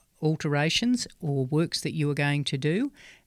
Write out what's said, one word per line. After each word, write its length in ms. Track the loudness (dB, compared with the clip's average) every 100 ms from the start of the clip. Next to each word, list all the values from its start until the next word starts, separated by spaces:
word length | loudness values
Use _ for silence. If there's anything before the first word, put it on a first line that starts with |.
| _ _
alterations 840 | -2 0 0 0 2 2 2 0 -2 -8
or 260 | -2 -2 0
works 340 | 0 0 -2
that 140 | -4
you 160 | -2 0
are 40 |
going 280 | 0 2 0
to 160 | 0 -2
do, 320 | 0 0 -2 -6 -20 -20